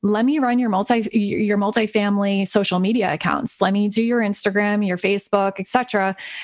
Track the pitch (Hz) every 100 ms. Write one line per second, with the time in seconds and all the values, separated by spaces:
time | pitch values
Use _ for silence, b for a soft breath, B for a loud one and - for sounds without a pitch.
0 | 202 208 247 311 254 247 240 190 202 240
1 | 208 226 202 208 208 208 202 233 214 214
2 | 202 202 202 196 190 208 196 180 185 233
3 | 196 156 170 - - - 190 196 208 208
4 | 233 240 208 202 208 196 208 208 208 180
5 | 196 202 - 202 196 196 190 254 247 208
6 | 190 190 B B